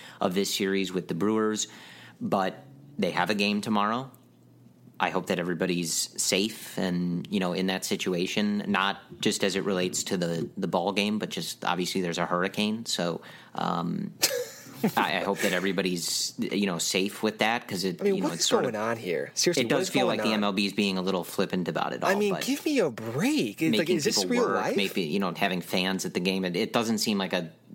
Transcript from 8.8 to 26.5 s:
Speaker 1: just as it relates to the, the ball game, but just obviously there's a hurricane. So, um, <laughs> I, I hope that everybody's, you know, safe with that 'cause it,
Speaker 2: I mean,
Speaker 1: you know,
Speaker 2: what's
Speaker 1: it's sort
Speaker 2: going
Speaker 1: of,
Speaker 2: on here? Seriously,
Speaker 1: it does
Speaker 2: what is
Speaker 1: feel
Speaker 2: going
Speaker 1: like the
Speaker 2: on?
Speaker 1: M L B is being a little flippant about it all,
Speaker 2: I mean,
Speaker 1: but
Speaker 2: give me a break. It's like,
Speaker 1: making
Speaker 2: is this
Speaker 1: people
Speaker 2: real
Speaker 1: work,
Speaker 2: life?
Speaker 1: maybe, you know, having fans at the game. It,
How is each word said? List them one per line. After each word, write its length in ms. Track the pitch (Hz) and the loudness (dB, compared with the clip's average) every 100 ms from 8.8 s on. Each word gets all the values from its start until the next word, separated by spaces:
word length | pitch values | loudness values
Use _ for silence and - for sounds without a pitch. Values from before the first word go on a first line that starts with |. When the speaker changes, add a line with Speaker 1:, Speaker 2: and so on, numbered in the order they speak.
| 98 95 - - | 2 -2 -8 -2
Speaker 1:
just 220 | 110 98 | 0 2
as 120 | 101 95 | 2 0
it 80 | |
relates 400 | 98 92 90 - | 0 0 0 -2
to 120 | - 95 | -2 -2
the, 300 | 85 82 - - | 0 -2 -4 -4
the 100 | 95 | 0
ball 240 | 92 87 | 0 2
game, 260 | 98 104 107 | 2 2 0
but 120 | 110 | -2
just 340 | - 165 - | -6 -8 -4
obviously 380 | - 175 90 - | -2 0 0 0
there's 160 | 87 85 | 0 0
a 80 | 82 | 0
hurricane. 580 | 87 90 - 104 110 | 2 0 0 0 -2
So, 380 | 117 - 87 82 - - - | -2 -2 0 -2 -8 -18 -12
um, 580 | - - 87 85 85 - - | -4 -2 0 -2 -2 -6 -2
<laughs> 800 | - 508 - - - - 202 - | -2 -2 -6 -10 -18 -2 0 2
I, 220 | 95 92 | 2 2
I 60 | |
hope 140 | 92 98 | 0 0
that 120 | 101 | 2
everybody's, 800 | 90 95 90 92 87 82 - - - | 2 2 2 0 0 -2 -2 -2 -2
you 280 | 107 101 101 | -2 0 2
know, 120 | 85 | 0
safe 440 | - 95 98 - | 0 2 0 0
with 160 | 110 107 | -2 2
that 280 | 107 117 - | 2 0 -2
'cause 160 | 92 | -2
it, 160 | 95 - | -2 0
Speaker 2:
I 40 | |
mean, 100 | 98 - | 0 2
Speaker 1:
you 40 | |
know, 60 | - | 0
Speaker 2:
what's 120 | - | 0
Speaker 1:
it's 60 | - | 2
sort 140 | 113 | 2
Speaker 2:
going 120 | 104 107 | 2 0
Speaker 1:
of, 60 | |
Speaker 2:
on 140 | 110 117 | -2 -2
here? 340 | 92 78 71 | -2 -2 -2
Seriously, 300 | - - 165 | 0 2 4
Speaker 1:
it 40 | 117 | 4
does 80 | 139 | 2
Speaker 2:
what 60 | |
is 60 | 127 | 2
Speaker 1:
feel 160 | 135 120 | 2 2
Speaker 2:
going 120 | 110 | 2
Speaker 1:
like 80 | 110 | 2
the 60 | |
Speaker 2:
on? 60 | 110 | 2
Speaker 1:
M 40 | |
L 80 | 104 | 2
B 140 | 98 101 | 2 0
is 60 | |
being 240 | 92 101 92 | 2 0 2
a 60 | |
little 220 | 90 92 | 0 0
flippant 440 | 82 - 92 92 87 | 0 -2 0 0 0
about 240 | 80 - | 0 -2
it 100 | - | 0
all, 80 | - | 2
Speaker 2:
I 40 | |
mean, 200 | 202 208 | 2 2
Speaker 1:
but 80 | 180 | 0
Speaker 2:
give 220 | - 285 | -2 -2
me 140 | 330 277 | 0 2
a 120 | 165 | 2
break. 680 | 110 113 123 226 302 123 - | 0 -4 -2 0 2 0 0
It's 120 | 160 | 2
like, 80 | - 156 | 2 2
Speaker 1:
making 80 | 139 | 2
Speaker 2:
is 80 | |
this 120 | 143 - | 2 2
Speaker 1:
people 120 | 92 | 2
Speaker 2:
real 180 | 240 208 | 2 2
Speaker 1:
work, 80 | 98 | 2
Speaker 2:
life? 200 | 95 220 | 0 0
Speaker 1:
maybe, 260 | 98 101 | 0 0
you 160 | 80 95 | 0 0
know, 140 | 95 - | 0 0
having 240 | 101 92 | 0 0
fans 440 | - 95 92 95 92 | 0 0 2 0 -2
at 80 | |
the 60 | 98 | -2
game. 240 | 90 95 | 0 0
It, 120 | 92 | 0